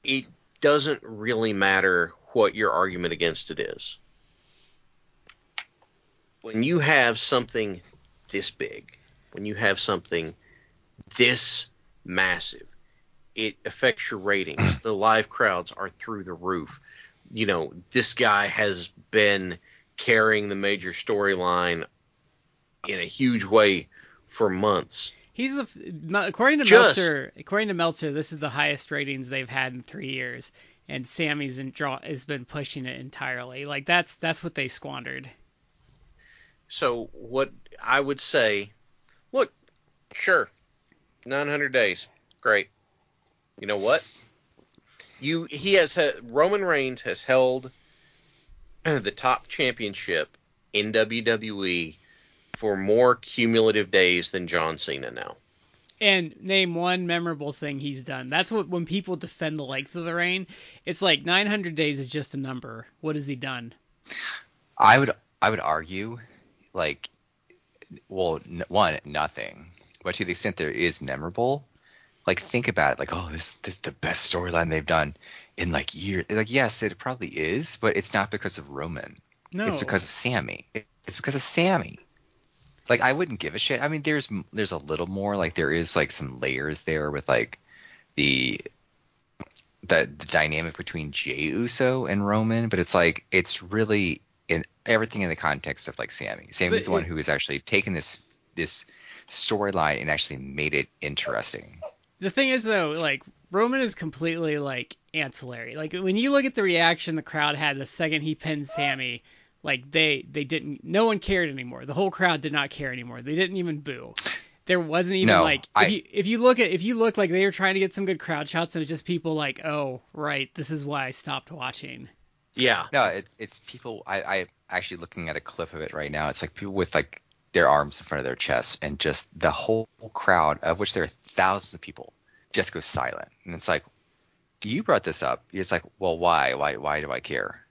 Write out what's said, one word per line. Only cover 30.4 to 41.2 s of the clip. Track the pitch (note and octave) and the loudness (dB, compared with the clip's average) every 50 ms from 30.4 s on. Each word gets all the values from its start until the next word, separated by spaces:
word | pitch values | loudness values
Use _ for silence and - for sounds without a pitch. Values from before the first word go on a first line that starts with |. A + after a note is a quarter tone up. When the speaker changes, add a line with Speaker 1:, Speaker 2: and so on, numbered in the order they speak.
| C3+ - _ - - _ _ _ _ | -14 -16 _ -20 -20 _ _ _ _
Speaker 3:
and | - C#3 C3+ B2+ | -10 -10 -10 -8
Sammy's | - - - E3 D3+ D3 D3 C#3+ C3+ B2+ C3 | -8 -4 -2 -2 -2 -2 -4 -4 -6 -6 -8
in | C3+ C3 | -10 -12
draw, | B2+ - D3+ C#3 C3 - | -8 -6 -4 -4 -4 -6
has | - - D#3 C3 - | -8 -10 -10 -10 -8
been | - D3 C3+ B2 | -8 -8 -8 -8
pushing | _ - D3+ C#3 - - C#3+ B2+ | _ -8 -8 -8 -8 -8 -8 -8
it | B2+ C3 B2+ | -8 -10 -10
entirely. | B2+ C3+ - - C3+ C3 B2+ B2 B2 B2+ B2+ C3+ C#3+ | -12 -14 -12 -8 -6 -6 -6 -6 -8 -10 -12 -12 -10
Like, | C#3+ D3 C#3+ C#3 | -8 -8 -6 0
that's, | - F3 F3 E3 - - | 2 2 2 2 0 -10
that's | _ - E3 D#3+ - - | _ -4 -4 -4 -4 -8
what | E3 - | -8 -6
they | - C3+ | -4 -6
squandered. | B2+ - - - C#3 C#3 C3 A#2+ C3 C3 C3 C3+ C3 - _ _ _ _ _ _ _ _ _ _ _ _ _ _ _ _ _ _ _ - _ - _ _ _ _ | -6 -6 -10 -10 -10 -10 -10 -10 -10 -12 -12 -12 -16 -20 _ _ _ _ _ _ _ _ _ _ _ _ _ _ _ _ _ _ _ -20 _ -20 _ _ _ _
Speaker 1:
So | _ - - D#3 C3 A#2+ A#2 A2 - - | _ -6 -2 0 0 0 -2 -6 -10 -12
what | - G#2+ A2 B2 C3 C3+ - - - - - - - | -18 -14 -4 0 0 0 0 -4 -20 -20 -20 -20 -10
I | - A2 B2+ C#3 | 0 2 2 2
would | C#3+ C#3 C#3+ C3+ | 2 0 -2 -2
say, | - - - D3 A#2 A2 G#2 G2+ G2+ G#2 _ _ _ _ _ _ _ _ _ _ _ _ | -2 2 2 4 4 4 2 0 -2 -6 _ _ _ _ _ _ _ _ _ _ _ _
look, | - C4+ A#3+ - _ _ _ _ _ _ _ _ _ _ _ _ - | 0 0 0 0 _ _ _ _ _ _ _ _ _ _ _ _ -10
sure, | - - F#3+ F#3 D#3 G#2+ - _ _ _ _ _ _ _ _ _ _ _ _ _ _ | -4 2 2 4 4 2 -2 _ _ _ _ _ _ _ _ _ _ _ _ _ _